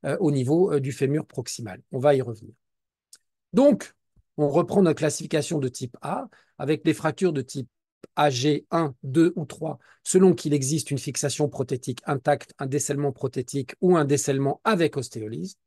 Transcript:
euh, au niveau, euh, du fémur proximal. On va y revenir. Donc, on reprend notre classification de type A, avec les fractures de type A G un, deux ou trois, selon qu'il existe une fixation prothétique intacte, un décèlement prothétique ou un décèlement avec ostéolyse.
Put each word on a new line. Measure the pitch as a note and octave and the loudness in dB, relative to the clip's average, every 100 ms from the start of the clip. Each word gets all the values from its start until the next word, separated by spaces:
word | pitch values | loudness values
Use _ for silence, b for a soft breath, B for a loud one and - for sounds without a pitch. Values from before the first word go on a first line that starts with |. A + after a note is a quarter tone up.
euh, | - E3 | -4 -2
au | E3 | 0
niveau, | C#3+ B2 D#3+ F#3 | 0 2 2 2
euh, | D3+ | 2
du | C3+ | -2
fémur | C3+ C3 D3 - | -2 -2 -2 -4
proximal. | - A#2+ - A2 F2+ _ | -10 -10 -10 -10 -14 _
On | C#3 | 0
va | C3+ | 2
y | C#3 | 2
revenir. | A#2+ A2 - - _ _ _ _ _ - _ _ _ | 0 -8 -14 -20 _ _ _ _ _ -20 _ _ _
Donc, | F3+ C#4+ G3 - _ _ _ _ - | 4 6 4 -2 _ _ _ _ -2
on | D3 | 2
reprend | D#3 F3+ G3 | 2 2 4
notre | F3+ D3 | 4 4
classification | D#3 - - D#3 C#3 D#3+ | 0 -2 -4 -4 -2 -2
de | C3 | -4
type | - B2+ - | -6 -12 -10
A, | C#3+ F#3+ C4+ b b b | -8 -8 -8 b b b
avec | C#3 D3+ | -4 -2
les | - | 0
fractures | D3+ E3 - F#3 | 0 -2 0 -2
de | D3 | -2
type | B2+ C#3+ B2 _ _ _ - | -6 -10 -12 _ _ _ -12
A | - D3 | 0 2
G | B2 C#3 D3 - | 2 0 0 0
un, | E3+ D#3 B2+ | -2 -2 -4
deux | C3+ C3 E3 | -4 2 2
ou | F3+ | 2
trois, | D3+ - D#3 D3 b b | -8 -8 -10 -10 b b
selon | - F#3 F#3 | 0 4 6
qu'il | F3 D#3 | 4 0
existe | C#3+ C3 D#3 - | -2 0 -4 -4
une | C#3 | -6
fixation | - C3 D3 - D3 | -6 -6 -4 -2 -4
prothétique | - C3 B2+ C3 A#2+ - | -2 -6 -4 -6 -10 -6
intacte, | C#3+ - D3 - - | -4 0 -2 -2 -10
un | C#3 | -4
décèlement | C#3+ - C#3 C#3+ | -4 -2 -2 -2
prothétique | C3 C3 C3+ B2 C#3 C3 - | -2 -6 -6 -6 -6 -8 -2
ou | F#3 F3+ | 2 4
un | |
décèlement | C#3+ C#3+ - C3+ C#3 C#3 | 4 0 0 0 0 -2
avec | - G#3 D#3+ C#3+ | 0 2 0 -2
ostéolyse. | B2 A#2+ G#2+ A#2+ F#3 - | -8 -10 -10 -10 -12 -14